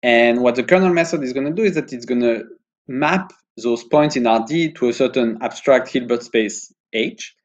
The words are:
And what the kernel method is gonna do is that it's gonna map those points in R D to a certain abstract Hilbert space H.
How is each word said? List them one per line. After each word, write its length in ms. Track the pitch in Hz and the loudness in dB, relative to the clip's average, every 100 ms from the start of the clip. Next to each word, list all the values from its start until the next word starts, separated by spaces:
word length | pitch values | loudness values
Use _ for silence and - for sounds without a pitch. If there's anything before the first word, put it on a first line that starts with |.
And 380 | 123 117 117 120 | 4 4 4 2
what 140 | 123 | 0
the 80 | 120 | 0
kernel 280 | 120 185 185 | 2 2 4
method 320 | 170 165 165 | 2 0 -2
is 120 | 131 | -4
gonna 180 | 127 139 | -4 -4
do 100 | 170 | 0
is 120 | 220 | 0
that 180 | 156 - | 0 -6
it's 140 | 123 120 | -10 -4
gonna 380 | 123 120 113 - - _ _ - | 0 0 -2 -6 -20 _ _ -10
map 460 | 131 151 185 190 - _ - | -4 0 0 -4 -16 _ -8
those 260 | 120 117 | -4 -4
points 320 | - 151 151 143 | 0 2 2 2
in 100 | 120 | 2
R 160 | 113 110 | 2 0
D 240 | 160 160 | -2 -2
to 160 | 160 123 | -2 -2
a 40 | |
certain 420 | 117 131 131 117 113 | 0 0 0 -2 -2
abstract 480 | 123 - - 131 127 | -8 -6 2 2 4
Hilbert 320 | 135 120 120 | -4 -2 -4
space 500 | - 120 107 - - _ _ | -2 -2 -2 -4 -16 _ _
H. 420 | 110 139 - - _ | -4 -4 -6 -18 _